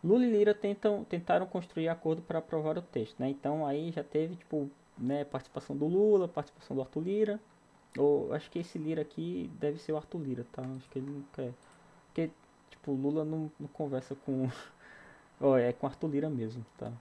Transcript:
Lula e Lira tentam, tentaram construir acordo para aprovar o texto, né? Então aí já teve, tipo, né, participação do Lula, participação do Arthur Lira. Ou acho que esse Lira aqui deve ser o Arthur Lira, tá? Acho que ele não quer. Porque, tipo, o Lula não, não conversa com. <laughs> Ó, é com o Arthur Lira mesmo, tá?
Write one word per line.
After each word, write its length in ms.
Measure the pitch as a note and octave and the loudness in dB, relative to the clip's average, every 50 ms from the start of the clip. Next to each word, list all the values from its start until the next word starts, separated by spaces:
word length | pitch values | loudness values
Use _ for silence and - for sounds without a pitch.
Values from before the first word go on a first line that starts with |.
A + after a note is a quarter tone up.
| - | 6
Lula 220 | E3 G#3 B3 B3 | 6 6 6 6
e 40 | A#3+ | 4
Lira 240 | A3 G#3 G#3 G#3 G#3 | 6 6 6 4 4
tentam, 480 | G#3 - G3+ G3+ G3+ - G#3+ G#3 G3+ | 2 0 -2 -2 2 2 2 2 2
tentaram 440 | A3+ - - - F3 - F3 F3 F#3 | -4 -4 -6 -4 2 2 2 2 2
construir 420 | F#3 - F#3 F3 - - E3 D#3+ E3 | 0 -4 -6 -6 -4 -4 -2 0 0
acordo 340 | E3 E3 - D#3+ D#3+ E3 | 0 0 0 -2 -2 -2
para 160 | E3+ - E3 D#3+ | -2 -4 -4 -4
aprovar 380 | D#3+ - E3 D#3+ D3+ D#3 D#3+ F3 | -2 -2 -4 -2 0 0 -2 -2
o 40 | |
texto, 360 | F3 - - - A2 - - - | -6 -4 -4 -4 -4 -4 -4 -4
né? 120 | B2+ C3+ | -2 -2
Então 360 | C#3 C#3 - C#3+ D3 D#3+ D3+ | -2 -2 -2 -2 -2 0 0
aí 240 | C#3+ C#3 D3 D#3+ E3+ | -2 -2 -2 -4 -4
já 140 | E3 D#3 - | -6 -6 -8
teve, 320 | - - D3+ D#3+ E3 F3+ | -2 0 0 0 0 -4
tipo, 340 | F3 - _ D#3 D3+ C#3+ C#3 - _ _ _ _ - | -10 -8 _ -2 -2 -2 -4 -8 _ _ _ _ -4
né, 260 | A#2+ B2+ C#3 C#3+ C#3+ | -2 0 0 0 -2
participação 500 | C#3+ - C3+ - - - - - - C#3+ | -4 -6 -8 -8 -8 -12 -12 -8 -6 -4
do 120 | C#3 D3 | -2 0
Lula, 420 | D#3 F3 F#3+ G#3 G#3+ G#3 F#3+ F3+ F3 | 2 4 4 6 6 6 6 4 2
participação 480 | - D3+ C#3+ - _ - - - C#3 | -2 -6 -8 -8 _ -20 -12 -4 -4
do 60 | C3 | -4
Arthur 180 | C3 - - D3+ | -4 -2 -4 -4
Lira. 400 | E3 F3+ G3+ G#3 G#3+ G#3 G3+ G#3+ - _ _ _ _ _ _ _ _ _ - | -2 0 2 2 2 0 0 -6 -8 _ _ _ _ _ _ _ _ _ 0
Ou 380 | - C#3 C#3+ D3 C#3 - - - | 2 4 4 4 4 2 0 -2
acho 160 | D3+ - - | -4 -4 -6
que 80 | - E3+ | -8 -8
esse 180 | E3+ - - | -8 -6 -8
Lira 240 | E3 D3+ D#3 D#3+ D#3+ | -6 -6 -4 -4 -4
aqui 500 | D3+ - - - D#3+ F3 F3+ F3+ F3 E3+ - - | -4 -6 -6 -8 -6 -4 -4 -6 -6 -8 -6 -2
deve 200 | - D3 D3 D#3 | -2 -2 -2 -4
ser 140 | - - | -4 -4
o 40 | D#3 | -4
Arthur 220 | D3+ D3+ - - F3 | -4 -4 -6 -8 -6
Lira, 280 | D3+ C3+ B2 B2 B2 - | -4 -4 -4 -4 -6 -10
tá? 100 | - - C3 B2+ C3 | -10 -8 -8 -8 -8
Acho 140 | C3 - - | -10 -12 -8
que 80 | - C3+ | -8 -6
ele 120 | C3 C#3 | -6 -6
não 120 | C#3+ C#3+ C#3 - | -8 -10 -12 -12
quer. 220 | - - C3+ A#2+ B2 - - - - - - - - - _ | -8 -8 -8 -8 -8 -12 -20 -20 -20 -20 -20 -20 -20 -20 _
Porque, 240 | _ - - E3 D#3+ - _ - _ _ _ _ _ | _ -2 -2 -2 -2 -4 _ -20 _ _ _ _ _
tipo, 240 | - - - D3 | -20 -10 -4 -2
o 20 | C#3 | -2
Lula 300 | C3 C3+ C#3+ D3+ D#3+ D#3 | 0 2 0 0 0 0
não, 260 | D#3 D#3+ D#3+ D#3 D3+ - - | -2 -2 -4 -4 -6 -8 -10
não 80 | D3+ D3 | -12 -12
conversa 460 | - - D#3 C#3+ C#3 C3 C3 - C3+ | -6 -6 -4 -2 -2 -4 -4 -6 -12
com. 320 | C#3 - - C3+ C3 C3 B2+ B2 - - - - _ - - | -8 -4 -2 0 2 0 0 -2 -6 -14 -18 -20 _ -20 -20
<laughs> 480 | - - - - - - - - _ - | -20 -20 -20 -20 -20 -20 -20 -20 _ 2
Ó, 160 | C#3 C#3 C3 | 4 6 6
é 160 | B2+ A#2+ B2 | 6 4 4
com 140 | A#2+ - - | 0 -2 -4
o 20 | C3+ | -6
Arthur 200 | B2+ - - D#3+ | -4 -2 -4 0
Lira 200 | C#3+ C#3+ D3+ D#3 | 0 0 0 0
mesmo, 360 | C#3+ B2 A2+ A2 A#2 B2 A2+ - _ | -2 -2 -4 -4 -6 -8 -12 -14 _
tá? 160 | - B2 A#2 A#2 A#2 | -10 -10 -10 -10 -12